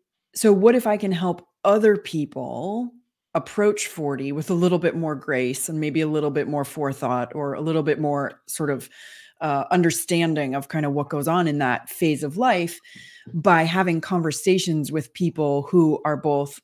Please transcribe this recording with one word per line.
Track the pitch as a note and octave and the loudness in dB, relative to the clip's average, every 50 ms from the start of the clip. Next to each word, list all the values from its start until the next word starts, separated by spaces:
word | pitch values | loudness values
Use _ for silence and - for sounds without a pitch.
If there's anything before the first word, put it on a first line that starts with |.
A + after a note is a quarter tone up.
| _ _ _ _ _ _ - | _ _ _ _ _ _ -4
so | - - G#3+ | 2 4 6
what | G3+ F#3+ G3+ A#3+ B3 | 6 8 6 6 6
if | B3 - | 6 2
I | G#3+ G#3 | 0 -2
can | G3+ G#3 F#3+ | 0 0 -2
help | F3+ E3 F#3 F3+ E3+ - - _ _ _ - | -2 0 0 -2 -2 -4 -8 _ _ _ 2
other | G3 G#3 A3 A3 G#3+ G3+ | 4 4 6 6 4 4
people | G3+ - - - D#3 C#3+ - - C#3 B2+ C3 A#2+ A#2+ D#3 F#3+ G#3 A#3 B3 A#3+ - - _ _ _ _ _ _ - | 4 0 -6 -6 -4 -4 -6 -6 -10 -8 -8 -8 -8 -6 -6 -6 -6 -6 -8 -10 -16 _ _ _ _ _ _ -6
approach | E3 - - - G#3+ G#3 G#3 G#3 G#3 - - | -6 -6 -4 -2 2 2 2 2 0 -4 -8
forty | - E3+ D3+ C#3+ C#3 C3 C3+ C#3 | -8 -6 -4 -4 -4 -4 -4 -6
with | C#3+ D#3 D#3 - | -6 -6 -4 -2
a | F3+ | 0
little | E3+ F3 F3 F3+ E3+ | 2 2 4 2 2
bit | F3 E3 - | 2 0 0
more | E3+ E3 D#3 D3 | 0 -2 -4 -4
grace | C3 - - C#3 B2+ B2+ B2 C#3 - - - | -4 -4 -2 -2 0 0 -2 -2 -4 -6 -6
and | D#3+ D#3 | -4 -4
maybe | D3+ D3+ C#3+ D#3+ | -4 -2 0 0
a | D#3 | 0
little | D3+ D#3 D3+ D3 D3 | 0 0 0 0 0
bit | C#3 D3+ C#3 C#3 | -2 -2 -2 -2
more | D3 D3 C3+ | -2 -4 -4
forethought | - - D#3+ C#3+ C#3 C3 - C#3+ B2 B2 B2 A#2+ - - | -4 -6 -4 -4 -4 -4 -4 -2 -2 -2 -2 -2 -4 -6
or | D3+ C#3+ C#3 C3 | -6 -6 -6 -6
a | - | -4
little | D3+ D#3+ D#3 D#3+ | -2 -2 0 0
bit | D3 D#3 C#3 - | 0 0 0 0
more | D#3 D3 C#3+ C#3+ C#3 - - _ _ | 0 -2 -2 -2 -4 -6 -8 _ _
sort | - - - D#3 C#3+ | -12 -8 -4 -2 -2
of, | C#3 B2+ C3 - - - - - - - - - _ - | -2 -4 -6 -12 -20 -20 -20 -20 -20 -20 -20 -20 _ -6
uh, | D#3+ D3+ C#3+ C#3 - - | -4 -2 -2 -2 0 0
understanding | - F3+ E3+ E3 - - - - F3 E3+ E3+ D#3+ D#3 D3+ C#3 C3 C3 | 2 4 4 2 2 0 -2 -2 0 0 2 0 0 0 -2 -2 -4
of | C#3 C#3 - | -6 -6 -4
kinda | - D#3 D3+ C#3+ | -4 -2 -2 0
what | C#3 D3 C#3 - | -2 -2 -4 -4
goes | E3 C#3+ C#3+ | -4 -4 -2
on | D#3+ E3 F3+ E3+ D#3 | 0 2 2 2 0
in | D3 C#3+ | 0 0
that | C3+ B2 B2 - - - | 0 0 -2 -2 -6 -8
phase | - - F3 D#3+ D3 B2+ | -4 -2 0 0 0 0
of | D3 C#3+ D3+ | -4 -6 -4
life | G3+ B3 B3+ G#3 F3+ E3+ E3+ - - _ - - - - - - - - - - | 0 0 2 2 0 0 -4 -6 -10 _ -20 -20 -20 -20 -20 -20 -20 -14 -8 -4
by | D#3+ D3+ G3 F3 E3 E3 | 2 4 6 6 6 4
having | E3 F3 F#3+ F#3 F3+ E3 D#3+ | 2 2 0 2 2 0 -2
conversations | - - F#3+ F3 D#3+ D#3 C#3+ - - F#3+ F#3 F3+ F#3 F3 D#3+ D3+ C#3 C3 | -2 -2 -2 0 0 0 -2 0 2 2 2 2 2 0 0 -2 -2 -2
with | D3+ D#3 - - | -4 -6 -6 -6
people | - - F3+ E3 - D#3 D3+ C#3+ C#3+ C#3+ C#3 | -4 -2 -2 -2 0 0 0 0 0 -2 0
who | - F#3 F3 D#3+ D#3 D3+ - - | 2 4 4 6 4 4 0 -2
are | D3+ D3 | -2 -4
both | C3+ - D3+ C#3+ C#3+ C#3+ C#3 - - | -2 0 0 0 0 -2 -4 -8 -18